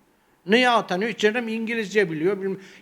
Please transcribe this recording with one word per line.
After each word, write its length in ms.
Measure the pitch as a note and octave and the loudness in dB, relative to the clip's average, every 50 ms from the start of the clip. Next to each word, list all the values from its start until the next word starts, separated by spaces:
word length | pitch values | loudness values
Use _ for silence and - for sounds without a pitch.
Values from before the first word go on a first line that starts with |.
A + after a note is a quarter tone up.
| _ _ _ _ _ _ _ _ - | _ _ _ _ _ _ _ _ 0
Niye 240 | F3 G#3+ B3+ B3+ B3 | 2 4 4 4 4
atanıyor? 400 | A#3 G#3 - - F3+ F3+ A3 A#3+ | 2 2 0 -2 -4 -4 -2 -4
İçeride 420 | G3 - G#3+ G#3 G#3+ B3 A#3 A3 | -2 0 2 2 2 0 -4 -4
İngilizce 580 | A3 A3+ A3+ A3 A#3 A3+ G#3+ F3 G3 G#3+ G3 E3 | -4 -4 -4 -4 -4 -4 -4 -2 0 0 0 0
biliyor. 300 | D#3+ D3 D#3+ F#3+ G#3 F#3+ | 0 -2 -2 -2 -2 -2
bilmem-, 200 | F#3+ F#3+ F#3+ F#3+ - - - - | -4 -6 -6 -8 -10 -18 -20 -20